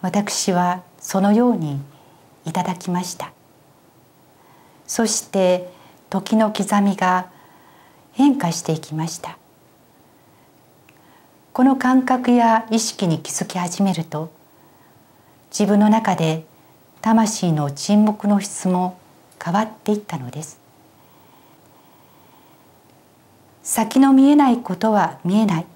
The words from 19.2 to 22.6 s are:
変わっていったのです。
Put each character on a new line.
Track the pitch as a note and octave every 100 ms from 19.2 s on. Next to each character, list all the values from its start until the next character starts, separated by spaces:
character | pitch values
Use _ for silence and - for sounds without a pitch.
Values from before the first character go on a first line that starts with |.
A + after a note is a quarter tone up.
| _ _
変 | -
わ | F#3
っ | A3
て | - -
い | G#3
っ |
た | G#3 D#3+
の | B2
で | D3
す。 | D#3 - _ _ _ _ _ _ _ _ _ _ _ _ _ _ _ _ _ _ _ _